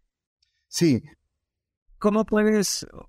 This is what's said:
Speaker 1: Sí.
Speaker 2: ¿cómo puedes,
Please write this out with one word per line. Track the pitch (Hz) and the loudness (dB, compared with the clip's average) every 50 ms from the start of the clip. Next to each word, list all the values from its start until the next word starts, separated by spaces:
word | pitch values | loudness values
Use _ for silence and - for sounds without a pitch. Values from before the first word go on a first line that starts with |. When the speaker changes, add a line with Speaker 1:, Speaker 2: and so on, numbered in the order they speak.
| _ _ _ _ _ _ _ _ _ _ _ _ _ | _ _ _ _ _ _ _ _ _ _ _ _ _
Speaker 1:
Sí. | _ - - 175 165 131 107 - - - _ _ _ _ _ _ _ _ _ _ _ _ _ _ _ - | _ -4 0 2 2 2 0 -2 -10 -20 _ _ _ _ _ _ _ _ _ _ _ _ _ _ _ -18
Speaker 2:
¿cómo | - - 214 208 220 214 | -2 -2 0 0 0 -2
puedes, | - 220 208 214 214 214 214 190 - - - - - - - - | 0 0 0 2 2 0 0 -2 -2 -6 -8 -10 -14 -18 -20 -20